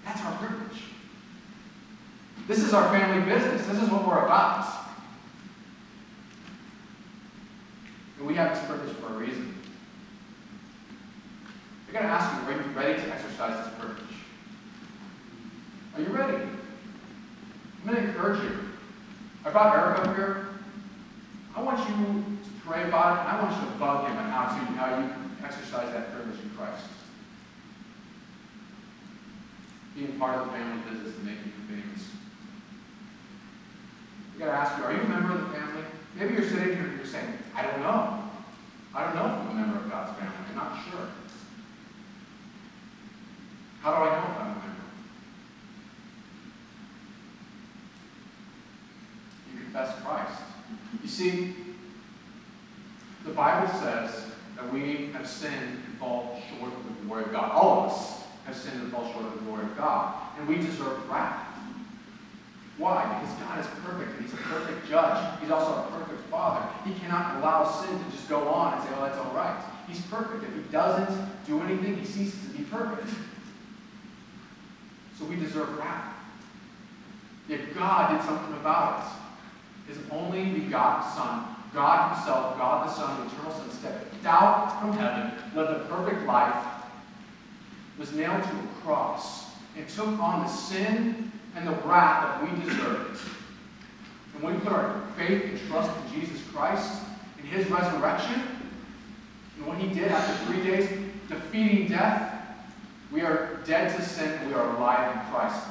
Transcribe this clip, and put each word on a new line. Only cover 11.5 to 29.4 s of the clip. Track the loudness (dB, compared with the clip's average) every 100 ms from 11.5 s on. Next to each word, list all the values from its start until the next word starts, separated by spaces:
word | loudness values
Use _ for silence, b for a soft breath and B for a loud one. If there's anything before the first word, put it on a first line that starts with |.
| -16 -16 -18 -4
I |
gotta | 0 4
ask | 4 4 0
you, | -2
are | -2
you | -2
ready | 2 2 2
to | 0
exercise | -4 -6 -2 -2 -2
this | -6 -6
privilege? | -8 -8 -10 -12 -14 -16 -18 -16 -16 -16 -16 -16 -16 -16 -16 -14 -14 -14 -16 -16 -10
Are | -4
you | 0
ready? | 2 2 2 -2 -8 -10 -14 -14 -14 -16 -16 -16 -16 -16 -16 -16 -8
I'm | 0
gonna | 2 2
encourage | 2 2 2
you. | 0 -2 -6 -10 -14 -16 -16 -16 -16 -8
I | 4
brought | 8 10 10
Eric | 6 4 4
up | 4
here. | 2 0 -4 -8 -12 -12 -14 -14 -16 -16 -16 -16 -10
I | -2
want | 0 2 2
you | 2 4 2 0 -4 -8 -10
pray | -4 0
about | 4 8 8 6
it, |
and | 2
I | 2
want | 2 2
you | -2
to | 0
bug | 2 2 2
him | 0
on | 0
how | 0 2
to, | 0 -2 0
how | 0 2
you | 0 -4 -8 -8
exercise | -8 -8 -4 -4 -2
that | -4 -6
privilege | -6 -8 -8
in | -10
Christ. | -8 -8 -8 -10 -14 -16 -18 -18 -18 -20 -20 -18 -18 -18 -18 -18 -18 -18 -20 -20 -18 -18 -18 -18 -18 -18 -16 -16 -16